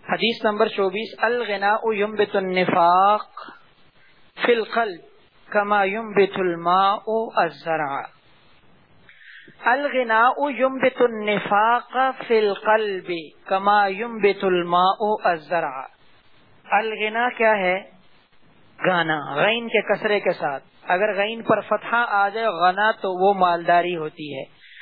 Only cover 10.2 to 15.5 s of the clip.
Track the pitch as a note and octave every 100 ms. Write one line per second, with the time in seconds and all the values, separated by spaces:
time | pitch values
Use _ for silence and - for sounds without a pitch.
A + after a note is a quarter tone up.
10.2 | A#3 B3+ D4 A3+ C4 C4 C4 - A#3+ A3+
11.2 | G#3 G3+ - G3+ A3 A#3+ - B3 C4 B3+
12.2 | - A3+ G#3+ F#3+ G#3+ A3 G#3+ F#3+ E3+ F3
13.2 | D3+ - - G3 G3+ G#3 G3+ F#3+ A#3 A3+
14.2 | G3 G3 G3 F3+ F3 F3 F#3 G3 G#3+ G#3+
15.2 | G#3 E3+ D3+